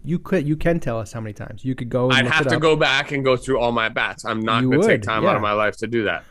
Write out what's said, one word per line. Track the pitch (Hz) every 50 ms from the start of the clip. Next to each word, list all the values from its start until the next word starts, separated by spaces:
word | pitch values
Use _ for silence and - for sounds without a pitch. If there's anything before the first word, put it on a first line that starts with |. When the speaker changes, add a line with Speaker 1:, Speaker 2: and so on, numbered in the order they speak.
| -
Speaker 1:
you | - 165 175
could, | - - 190 185 143
you | 147 156
can | 151 - 170 170 170
tell | - 131 117 113
us | 110 - -
how | 117
many | 110 110 104
times. | - 113 110 - 104 -
You | 131 131
could | - 127 117
go | 117 127 123
and | 127 131
Speaker 2:
I'd | 131 131
Speaker 1:
look | 123 151
Speaker 2:
have | 160 -
Speaker 1:
it | 131
Speaker 2:
to | 123
Speaker 1:
up. | 120 156
Speaker 2:
go | 160 156
back | 151 156 139 131 139 147 143 151
and | 139 131
go | 131 131
through | 120 - - 131 120
all | 120 120 117
my | 117 113
at-bats. | 110 113 131 117 104 98 - -
I'm | 110 113 110
not | 110 113 110 117 127
Speaker 1:
You | 127
Speaker 2:
gonna | 127 143 190
take | 220 185
Speaker 1:
would, | 123 104
Speaker 2:
time | 107 110 110 110
out | - 104
of | 104 107
Speaker 1:
yeah. | 104
Speaker 2:
my | 104
life | 104 107 104 98 -
to | 110
do | 110 117 117 107
that. | 95 85 - - -